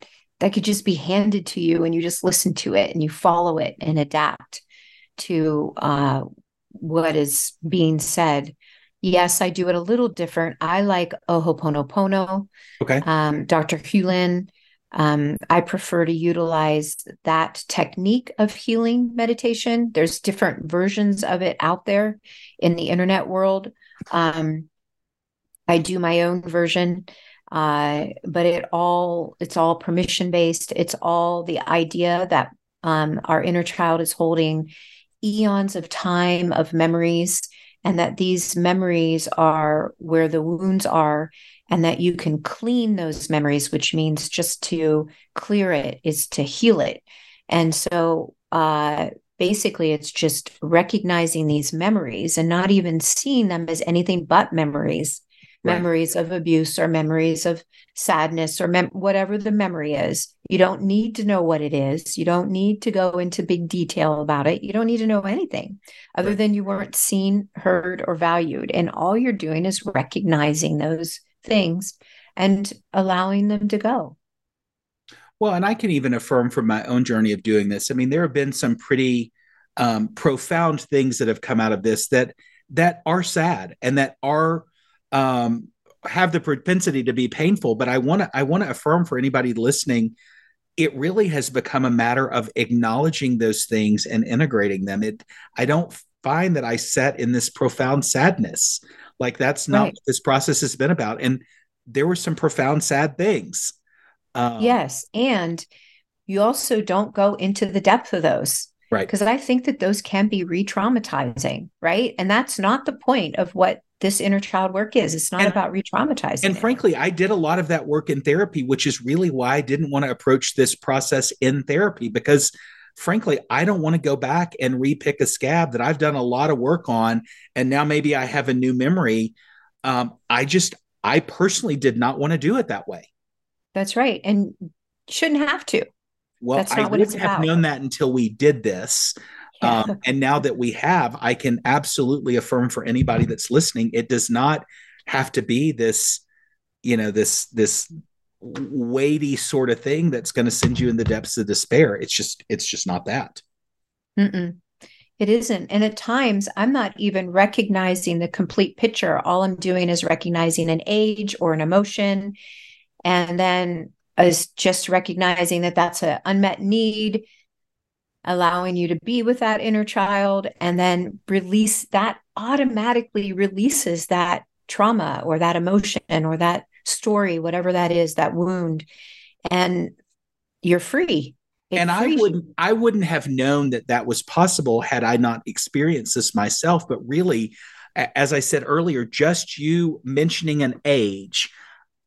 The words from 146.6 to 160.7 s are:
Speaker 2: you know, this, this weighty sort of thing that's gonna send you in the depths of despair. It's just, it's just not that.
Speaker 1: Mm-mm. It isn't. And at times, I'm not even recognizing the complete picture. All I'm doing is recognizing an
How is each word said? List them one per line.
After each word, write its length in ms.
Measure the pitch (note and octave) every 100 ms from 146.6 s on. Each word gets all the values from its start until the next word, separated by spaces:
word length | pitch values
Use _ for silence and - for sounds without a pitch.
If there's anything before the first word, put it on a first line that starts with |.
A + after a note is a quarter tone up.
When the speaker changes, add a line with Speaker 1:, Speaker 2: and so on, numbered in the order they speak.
| _ _
Speaker 2:
you 140 | B2 A#2
know, 120 | G#2+
this, 360 | G#2 G#2 - -
this 440 | A2 G#2 - - E3 - _ _ _
weighty 960 | B2 C#3 C#3 C3+ A#2+ C3 C#3+ D3+ C#3+ C3+
sort 340 | - C#3+ B2+
of 100 | A#2
thing 300 | C#3 D3+ E3+
that's 220 | B2 -
gonna 180 | - A#2
send 280 | A2+ - A#2+
you 100 | B2
in 80 | A2+
the 80 |
depths 320 | G#2+ A2 - -
of 80 | G#2
despair. 480 | G2+ - B2 D3
It's 200 | G2+ -
just, 300 | - - - -
it's 180 | A2 -
just 200 | - -
not 200 | F2 -
that. 340 | A#2+ - - - _ _ _ _ _ _ -
Speaker 1:
Mm-mm. 380 | G3+ F#3+ F3 F3 _ _ - - _ -
It 100 | G#3
isn't. 380 | A3+ A#3 G3+ F3
And 120 | G#3
at 140 | G#3+ G#3+
times, 520 | - A#3+ C4 G3+ G3+ -
I'm 160 | A3
not 200 | C#4 G#3 -
even 320 | G#3 F#3+ F#3
recognizing 880 | F3+ G3+ G#3 G#3 F#3+ F#3 F#3 F3+ E3+
the 100 | E3+
complete 480 | - F3+ - G3 -
picture. 420 | A3+ A3+ F3+ D#3
All 240 | - F3+
I'm 140 | F#3+ F#3
doing 320 | F#3 F3+ F3
is 160 | F3
recognizing 640 | - E3 F3 E3+ E3 E3
an 140 | E3